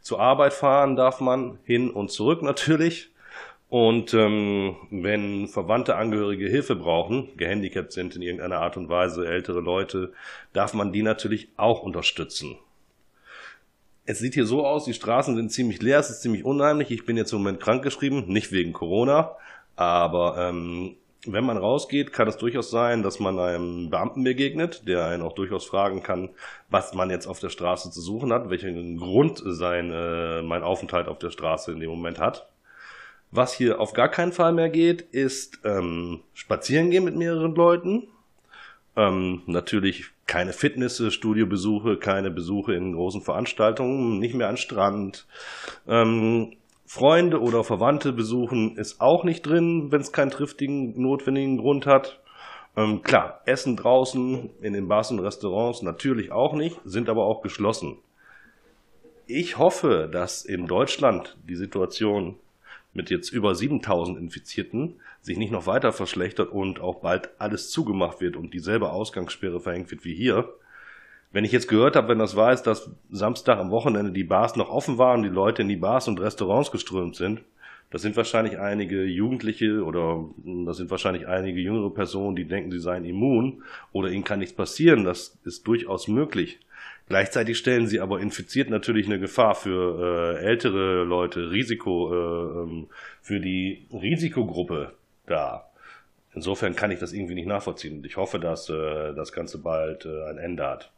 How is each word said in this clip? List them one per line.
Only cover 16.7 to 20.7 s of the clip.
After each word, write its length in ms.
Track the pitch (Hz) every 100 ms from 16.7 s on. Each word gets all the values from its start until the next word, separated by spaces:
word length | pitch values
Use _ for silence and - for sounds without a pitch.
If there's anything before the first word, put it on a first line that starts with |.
| 147 143
Ich 160 | 113 -
bin 100 | 117
jetzt 160 | 110
im 60 | 107
Moment 220 | 101 95
krankgeschrieben, 680 | - 127 135 - 139 139 92
nicht 240 | 101 -
wegen 220 | 95 85
Corona, 640 | 82 85 98 127 147 160 - - - _
aber, 600 | - 87 87 85 87 87 80
ähm, 580 | 90 87 85